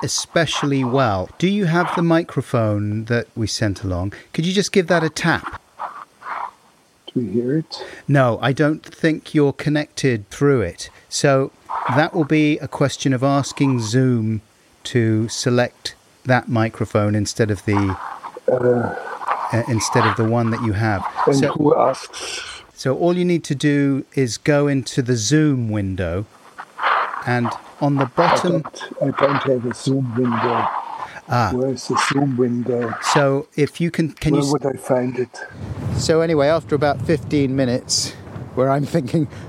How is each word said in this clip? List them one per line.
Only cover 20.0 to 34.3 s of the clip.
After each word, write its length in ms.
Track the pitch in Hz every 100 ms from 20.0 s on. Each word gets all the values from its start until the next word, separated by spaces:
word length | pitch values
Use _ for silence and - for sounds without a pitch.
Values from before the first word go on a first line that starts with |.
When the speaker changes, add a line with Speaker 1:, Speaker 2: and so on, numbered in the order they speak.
| 107
Speaker 1:
of 100 | 98
the 80 | 110
one 260 | 117 113
that 100 | 117
you 100 | 117
have. 300 | 98 113 98 - - -
Speaker 2:
and 100 | 139
Speaker 1:
So 160 | 143
Speaker 2:
who 220 | - 147 151
asks? 880 | 123 135 - - - - - - -
Speaker 1:
so 220 | - 131 131
all 220 | 175 180
you 80 | 180
need 180 | 170 -
to 100 | 139
do 500 | 147 143 139 139 -
is 240 | - 127 -
go 300 | - 143 143
into 340 | 139 117 -
the 160 | 120 123
Zoom 520 | 104 151 151 131 113
window, 560 | 107 95 95 87 87 104 - - - - - - - - - 123
and 240 | 123 117 - - -
on 140 | 143 143
the 100 | 127
bottom 580 | - 170 - 180 139 147
Speaker 2:
I 440 | - - - 139
don't, 40 | -
I 100 | 139
don't 180 | 139
have 220 | 135 127 120
a 80 |
Zoom 420 | - 139 135 127 117
window. 520 | 123 117 120 117 - - - - - - -
Speaker 1:
Ah. 220 | 120 110
Speaker 2:
Where 180 | 123 135
is 180 | 123 -
the 80 | 127 -
Zoom 240 | 139 143 123
window? 560 | 127 120 120 120 120 104 -
Speaker 1:
So 340 | 156 139 139 - -
if 260 | 143 -
you 100 | 170
can, 220 | - 160
can 180 | - 160